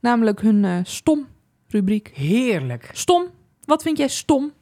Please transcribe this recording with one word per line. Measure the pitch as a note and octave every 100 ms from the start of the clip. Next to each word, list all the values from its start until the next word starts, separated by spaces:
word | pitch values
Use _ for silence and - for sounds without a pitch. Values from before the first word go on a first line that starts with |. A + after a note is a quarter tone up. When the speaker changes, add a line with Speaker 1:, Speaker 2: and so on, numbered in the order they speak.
Speaker 1:
Namelijk | A#3+ A#3+ A3+ G3+
hun, | G#3+ G#3 G3
eh, | F3
stom-rubriek. | F3+ - - D4+ C4+ - _ _ _ G#3 F#3+ G#3+ -
Speaker 2:
Heerlijk. | - C#3 G#3+ B3+ F#3+ C3+ A#2+ -
Speaker 1:
Stom, | - - F4 F4+ - _ _ -
wat | D4+
vind | D#4+ D4+
jij | C#4+
stom? | - - D4 C#4+ -